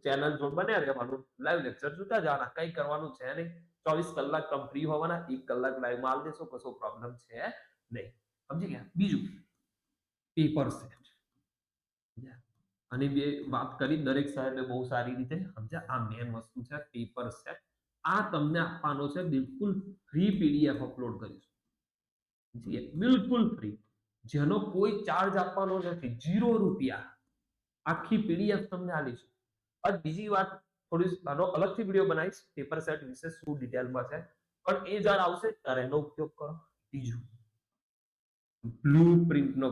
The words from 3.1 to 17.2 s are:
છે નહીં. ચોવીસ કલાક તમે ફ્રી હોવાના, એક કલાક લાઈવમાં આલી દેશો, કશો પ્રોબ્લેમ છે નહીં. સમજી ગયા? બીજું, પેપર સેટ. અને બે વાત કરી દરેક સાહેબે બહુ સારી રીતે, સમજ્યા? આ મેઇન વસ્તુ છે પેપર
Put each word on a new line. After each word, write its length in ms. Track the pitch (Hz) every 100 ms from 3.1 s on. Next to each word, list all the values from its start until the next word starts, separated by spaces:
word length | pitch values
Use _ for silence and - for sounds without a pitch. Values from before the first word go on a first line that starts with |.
| 131
છે 160 | 127 151
નહીં. 160 | 170 - - _
ચોવીસ 260 | 160 160 170 147
કલાક 320 | 139 156 151
તમે 160 | 139 -
ફ્રી 160 | 139 156
હોવાના, 280 | 151 165 170 170
એક 80 | 131 -
કલાક 280 | 123 131 131
લાઈવમાં 280 | 123 123 131
આલી 140 | 139 151
દેશો, 140 | 147 160
કશો 240 | - 131 -
પ્રોબ્લેમ 320 | 107 113 123 123
છે 160 | _ 117 202 - - _ _
નહીં. 160 | 117 - - _ _ _
સમજી 200 | 165 170
ગયા? 180 | - - 170
બીજું, 240 | 196 147 - - _ _ _ _ _ _ _ _ _ -
પેપર 320 | 151 151 - -
સેટ. 260 | - - _ _ _ _ _ _ _ _ _ _ _ - 131 123 _ _ _ _ _
અને 140 | 127 139
બે 100 | 139 143 135 -
વાત 180 | 123 131 -
કરી 200 | 135 156 135
દરેક 220 | 135 143
સાહેબે 280 | 135 131 131 127
બહુ 80 | 127 123
સારી 240 | 127 123 127
રીતે, 180 | 123 160 190
સમજ્યા? 340 | - 110 165 -
આ 80 | 127 110
મેઇન 260 | 113 120
વસ્તુ 300 | 113 - 127 117
છે 100 | 147 -
પેપર 360 | 120 117 127